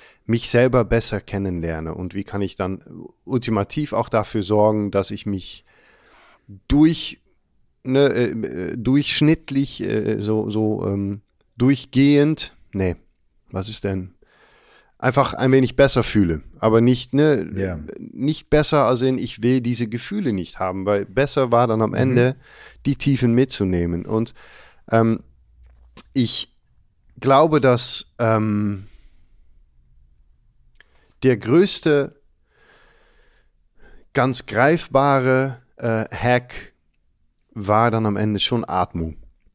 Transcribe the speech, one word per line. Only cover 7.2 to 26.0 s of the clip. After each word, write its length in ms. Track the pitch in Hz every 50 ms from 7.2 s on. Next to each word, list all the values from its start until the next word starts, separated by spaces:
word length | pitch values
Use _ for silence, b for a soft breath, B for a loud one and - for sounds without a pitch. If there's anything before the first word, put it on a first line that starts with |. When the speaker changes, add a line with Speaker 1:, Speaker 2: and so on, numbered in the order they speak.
| _ _ _ _ _ _ _ _ _ _ _ _ -
Speaker 1:
ne, 240 | 131 131 135 143 135
äh, 220 | - 120 123 104 80 113 107 - 62 85 92 -
äh, 40 | -
durchschnittlich, 1040 | 123 104 120 131 143 143 - - - 151 151 160 - - - 135 135 143 - - -
äh, 380 | - 95 107 110 107 107 110 104
so, 300 | 101 104 110 107 107 107
so, 340 | 104 110 110 107 107 - 92
ähm, 360 | 98 98 101 98 98 101 101 - _ _ _ _ _ _
durchgehend, 1000 | - 120 131 139 127 - - - 127 139 143 147 143 143 151 156 - - - - _ _ _
nee, 240 | - 98 95 90 87 - _ _ _ _ _ _ _ _ _ _
was 160 | - 98 98 104
ist 160 | 104 - -
denn? 300 | 101 95 95 92 92 _ _ b b b b b b b b b b b b b b b b
Einfach 360 | - 131 123 143 131 - -
ein 180 | - 123 131
wenig 240 | 131 135 127 117 -
besser 260 | - 139 135 - 127
fühle, 380 | 110 - - 107 98 85 80 78 - - - -
aber 220 | - 113 110 113
nicht, 320 | 117 123 127 123 - -
ne, 340 | - 139 151 156 143 107 82 - -
Speaker 2:
Ja. 240 | 95 98 92 87 76 76 - - -
Speaker 1:
nicht 500 | - - - - 123 147 156 - - -
besser, 380 | - 151 147 - 160 147 131
als 160 | 110 131 117
in, 160 | 127 131 131 107
ich 240 | 101 117 - -
will 180 | 107 123 131 131
diese 280 | 117 120 120 113 120 107
Gefühle 440 | 113 117 - - 196 214 196 135
nicht 260 | 104 92 85 - - -
haben, 280 | 92 92 90 98 92
weil 180 | 101 104 101 101
besser 480 | - 95 131 139 143 - 143 131 120
war 140 | 120 120 123
dann 160 | 120 110 110
am 80 | 113 110
Speaker 2:
Mhm. 60 | 123
Speaker 1:
Ende, 400 | - 127 110 123 120 120 127 135 - B B B B B B B B B
die 100 | 143 139
Tiefen 380 | - - 143 135 - 127 120 117
mitzunehmen. 720 | 123 135 131 - - 101 92 90 87 87 85 85 87 -
Und, 260 | - 107 110 117 - - B B B B B B B B B B B
ähm, 300 | 110 113 113 113 113 - - _ _ _ _ _ _ _ - - _ _ - _ - -